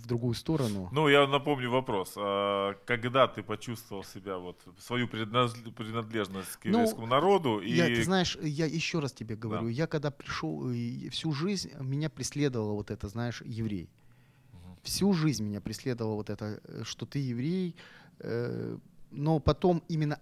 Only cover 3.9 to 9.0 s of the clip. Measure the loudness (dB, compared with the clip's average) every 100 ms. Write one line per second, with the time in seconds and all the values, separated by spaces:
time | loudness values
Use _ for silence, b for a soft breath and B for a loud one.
3.9 | -10 -10 -12 -8 -8 -8 -14 -20 -20 -4
4.9 | -2 0 -2 0 2 2 0 -12 -10 -6
5.9 | -4 -2 -2 -2 -4 -8 -6 2 4 4
6.9 | 0 2 4 6 6 4 2 2 4 4
7.9 | 4 4 2 2 -2 -4 0 0 0 -2
8.9 | -2